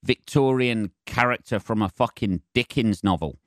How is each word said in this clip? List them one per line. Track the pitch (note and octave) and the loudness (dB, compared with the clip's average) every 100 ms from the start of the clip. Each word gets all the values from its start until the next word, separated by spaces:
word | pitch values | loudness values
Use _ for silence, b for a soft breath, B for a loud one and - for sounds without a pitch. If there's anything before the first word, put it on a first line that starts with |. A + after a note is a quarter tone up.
Victorian | - B2 - D3 C3+ C3 B2+ A2+ G#2 _ | -4 -4 0 0 2 2 0 -2 -4 _
character | - - B2 A#2+ - G#2+ | -8 0 2 0 -4 -6
from | - A2 | -4 -2
a | G2+ | -2
fucking | - A#2+ - G#2+ F2+ _ | 0 -4 -2 -4 -4 _
Dickens | - A#2+ - A#2 G2 | -4 -2 0 0 2
novel | G2+ F2 D#2+ C2 | 0 0 -2 -10